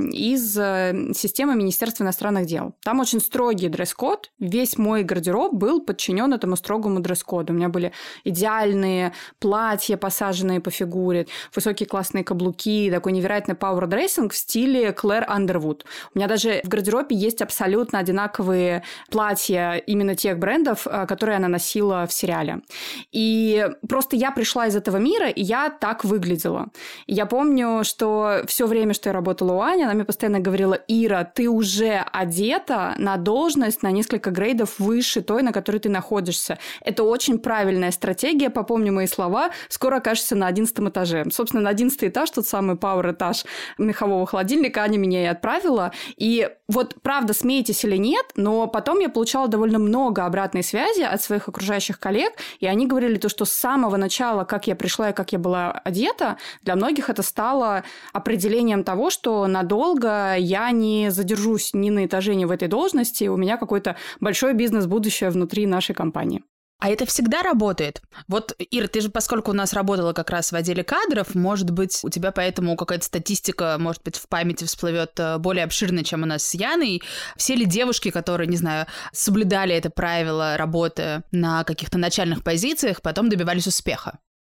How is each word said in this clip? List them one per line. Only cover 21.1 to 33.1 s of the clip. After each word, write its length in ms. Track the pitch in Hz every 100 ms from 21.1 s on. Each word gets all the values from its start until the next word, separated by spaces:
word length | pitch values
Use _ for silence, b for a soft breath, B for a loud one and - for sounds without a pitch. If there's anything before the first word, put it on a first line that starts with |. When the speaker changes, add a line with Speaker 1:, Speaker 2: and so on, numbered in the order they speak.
| 190 220 202
Speaker 1:
она 120 | 180
носила 580 | 175 - 214 208 185 175
в 60 |
сериале. 480 | - 185 165 151 - - B B 254 B
И 560 | 220 220 220 220 214 202 - -
просто 280 | 262 262 247
я 160 | 262
пришла 340 | 269 220 254 226
из 100 | 208
этого 220 | 208 196
мира, 320 | 240 440 311
и 120 | -
я 280 | 190 233 302
так 340 | 294 208 226
выглядела. 640 | 202 208 175 175 170 175 - B B B B
И 80 |
я 100 | 202
помню, 600 | 202 247 294 269 240 226
что 580 | 214 - 220 214 214 196 -
все 200 | - 233
время, 260 | 226 220
что 160 | 202 208
я 60 |
работала 380 | 190 180 180 185
у 80 | 180
Ани, 220 | 240 370
она 100 | 269
мне 100 | 208
постоянно 360 | 208 202 220 202
говорила: 380 | 185 190 190 190 -
«Ира, 360 | 226 226 190
ты 240 | 175 - 240
уже 560 | 226 208 190 226 202 -
одета 840 | - 180 170 208 349 392 240 180 -
на 180 | 196